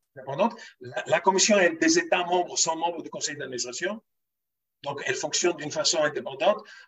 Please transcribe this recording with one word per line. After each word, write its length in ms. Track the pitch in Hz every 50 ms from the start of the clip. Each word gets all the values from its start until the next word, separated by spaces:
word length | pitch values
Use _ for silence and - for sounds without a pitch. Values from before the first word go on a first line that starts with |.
| _ _ _
indépendante. 380 | 139 127 135 139 156 202 233 - - - - - _
La, 220 | - 123 131 156 -
la 140 | 139 151 170
Commission 380 | - 196 190 190 175 - 208 202
et 180 | 180 170 165
des 220 | - 165 160 160 170
États 280 | 165 - 190 180 175
membres 320 | 175 180 180 175 - - -
sont 180 | - 170 160
membres 260 | 160 165 170 170 160 -
du 60 | -
Conseil 280 | - 147 - 156 147
d'administration, 680 | 147 139 131 127 120 120 123 117 - 175 190 214 226 - _ _ _ _ _ _ _ _ _ _ _ _ _ _ _ -
donc 200 | 143 143 - -
elle 80 | - 131
fonctionne 420 | - - 147 - - - 175 165
d'une 140 | 147 147 147
façon 280 | - - - - 180 160
indépendante, 600 | 151 147 117 131 117 135 139 135 156 190 208 - - - - - -